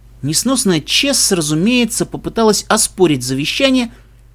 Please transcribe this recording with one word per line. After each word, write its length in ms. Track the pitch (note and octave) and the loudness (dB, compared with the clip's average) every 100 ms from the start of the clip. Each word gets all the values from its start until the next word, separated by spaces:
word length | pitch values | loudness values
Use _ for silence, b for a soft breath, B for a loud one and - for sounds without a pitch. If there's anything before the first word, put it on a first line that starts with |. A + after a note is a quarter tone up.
| - - | -20 -10
Несносная 580 | C3+ D#3 A#3+ C4+ G3+ E3 | -4 -2 0 0 0 0
Чесс, 500 | - - C#4 C4+ - | 0 -2 0 0 0
разумеется, 720 | F#3 D3+ D3+ G3 B3 A#3 - - | 0 0 0 2 2 0 -2 -6
попыталась 600 | C#3+ E3+ - A3 G#3 - | -6 -8 0 2 2 0
оспорить 540 | A3+ - - F3 C#3+ | 0 0 2 2 2
завещание 680 | B2 C3+ D#3+ - C4+ C4 A#3 B B B - | -2 -4 -4 0 2 2 0 B B B -20